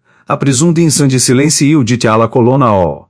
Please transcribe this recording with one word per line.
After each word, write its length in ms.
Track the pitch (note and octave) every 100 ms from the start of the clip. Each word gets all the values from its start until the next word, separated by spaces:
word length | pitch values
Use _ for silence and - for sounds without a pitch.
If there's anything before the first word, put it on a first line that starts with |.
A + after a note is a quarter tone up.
| _ _ -
A 100 | C#3+
presunta 440 | C#3 B2 E3+ D#3+
insan 260 | E3 - C#3
de 120 | B2+
silêncio 640 | - B2+ D3+ - C#3 D#3
dit 220 | A2+ A#2+ A#2
à 100 | A2
la 120 | A2
colonna 440 | C3+ A#2+ C3+ B2
o. 340 | G2 E2+ D2 -